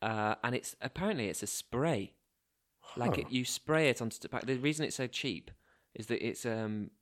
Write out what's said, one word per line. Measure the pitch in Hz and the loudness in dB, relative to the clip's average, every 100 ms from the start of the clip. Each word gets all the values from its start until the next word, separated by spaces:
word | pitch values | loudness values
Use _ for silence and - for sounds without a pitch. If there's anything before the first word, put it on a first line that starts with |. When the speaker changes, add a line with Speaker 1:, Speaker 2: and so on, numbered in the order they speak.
Speaker 1:
Uh, | 110 110 107 - | -2 2 2 2
and | 120 123 | 0 -2
it's, | - - | -4 -8
apparently | 127 - 196 170 101 | -6 -2 0 0 -2
it's | 78 | -2
a | - | -4
spray. | - - 120 165 120 - _ _ _ _ _ _ _ - - | -6 -2 0 2 2 -2 _ _ _ _ _ _ _ -12 0
Like, | 117 104 | 2 2
Speaker 2:
Huh. | |
Speaker 1:
it, | - | 2
you | 127 123 | 0 0
spray | - - 156 147 | -4 2 6 6
it | 120 | 4
onto | 113 - | 0 -4
tobacco. | - 117 127 | -6 -4 0
The | 131 | 2
reason | 143 151 151 | 2 2 -2
it's | - | -2
so | 127 | -4
cheap | - 139 85 - - _ _ _ - | -2 -2 -2 -8 -20 _ _ _ -10
is | 107 | -2
that | 117 113 | 0 0
it's, | - 120 | -2 -2
um, | 110 107 107 101 _ | 0 -2 -2 -6 _